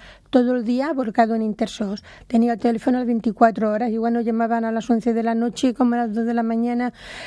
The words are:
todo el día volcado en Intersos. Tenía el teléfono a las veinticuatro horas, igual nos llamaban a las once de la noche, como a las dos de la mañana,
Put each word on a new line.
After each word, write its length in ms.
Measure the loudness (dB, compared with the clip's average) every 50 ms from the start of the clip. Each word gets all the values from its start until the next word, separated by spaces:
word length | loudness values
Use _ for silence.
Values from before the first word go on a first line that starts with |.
| -12 -20 -20 -20 _ _
todo 260 | 4 4 4 4 2
el 80 | 0 0
día 300 | 0 0 0 0 -2 -2
volcado 400 | -2 -4 0 2 2 4 4 2
en 80 | 0
Intersos. 640 | 0 -2 -2 -2 -4 -4 -4 -4 -6 -4 -6 -8 -10 -16 -20 -20 -6
Tenía 260 | 0 2 4 4 4 2
el 60 | 2
teléfono 380 | 0 0 0 0 0 0 0
a 20 | 0
las 80 | 0
veinticuatro 640 | 0 -2 0 0 -2 2 4 4 4 4 2 -2 -2
horas, 180 | 0 0 -2 -2
igual 240 | -2 -2 0 0 0
nos 100 | 0 0
llamaban 400 | -2 0 0 0 0 0 -2 -2
a 80 | -2
las 160 | -4 -4 -2 0
once 240 | 0 0 0 0 0
de 80 | 0 0
la 100 | 0 0
noche, 400 | 0 -2 -2 -2 -2 -2 -2 0
como 220 | 2 0 2 2
a 40 | 0
las 140 | -2 -2 -2
dos 140 | -2 -2
de 80 | 0 0
la 80 | 0 0
mañana, 500 | 0 0 0 0 0 -2 -2 -4 -4 -6 -10 -14 -18 -16 -16 -16